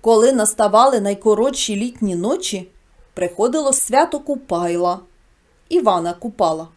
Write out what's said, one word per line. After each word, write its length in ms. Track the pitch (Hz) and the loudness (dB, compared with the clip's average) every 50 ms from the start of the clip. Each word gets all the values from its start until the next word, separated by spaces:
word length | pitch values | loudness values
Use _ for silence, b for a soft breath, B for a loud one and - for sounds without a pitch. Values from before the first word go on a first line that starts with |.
Коли 320 | - 226 226 214 226 254 269 | 4 4 4 6 6 4 4
наставали 680 | 247 214 214 - - 220 208 196 220 247 269 262 226 | 2 0 -2 0 0 0 4 4 4 4 4 2 0
найкоротші 720 | 196 196 202 202 - 220 214 202 233 269 269 - - - 214 | -2 -2 -4 0 2 2 2 2 2 -2 -2 -4 -6 -4 -4
літні 400 | 196 220 247 240 - 220 202 180 | -4 -6 -6 -6 -6 -4 -4 -4
ночі, 540 | 170 175 220 311 370 370 - 220 190 180 - _ _ _ _ _ _ - _ _ | -2 -2 -2 -4 -4 -4 -8 -8 -8 -10 -12 _ _ _ _ _ _ -20 _ _
приходило 600 | - 185 175 - - 208 254 247 311 302 277 262 | -6 -6 -6 -2 -2 -2 0 0 0 0 0 0
свято 460 | 269 - - 220 269 320 - - 285 | 0 0 0 2 0 0 0 -2 -8
Купайла, 800 | 294 - 285 254 - _ 180 170 175 170 170 175 175 175 175 196 - _ _ _ _ _ _ _ _ _ _ _ _ _ | -6 -6 -8 -8 -6 _ -4 -4 -2 -2 -2 -2 -2 -2 -2 -4 -10 _ _ _ _ _ _ _ _ _ _ _ _ _
Івана 440 | 330 359 277 214 190 175 165 170 175 | -2 0 2 2 0 0 -2 -6 -8
Купала. 540 | 175 - 240 202 - 196 165 160 160 160 165 _ | -8 -12 -12 -4 -2 -2 0 0 -4 -8 -14 _